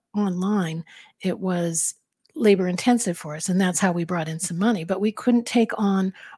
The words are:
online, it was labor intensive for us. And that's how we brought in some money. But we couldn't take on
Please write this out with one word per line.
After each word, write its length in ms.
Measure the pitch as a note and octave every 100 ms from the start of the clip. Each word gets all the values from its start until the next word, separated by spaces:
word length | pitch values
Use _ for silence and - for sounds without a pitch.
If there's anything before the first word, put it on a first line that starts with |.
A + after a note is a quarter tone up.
| _ G#3
online, 680 | G3+ F3+ F#3 G#3 E3+ D#3+ - - - _
it 160 | F#3+ E3+
was 560 | F#3 F3+ E3+ E3 - - _ _ _
labor 340 | - G#3+ G3 F#3
intensive 520 | F3+ - A#3+ A3 E3+
for 160 | D#3 D3+
us. 140 | F3+
And 120 | F#3
that's 180 | F#3 F3
how 120 | G3
we 120 | F3
brought 260 | E3+ F3+ D#3
in 100 | D#3+
some 180 | - E3+
money. 260 | G#3+ G#3
But 180 | E3 F#3+
we 100 | G#3
couldn't 340 | G#3+ - A#3+ A#3
take 260 | B3 A3+ -
on 340 | G3+ G3 F#3+ - -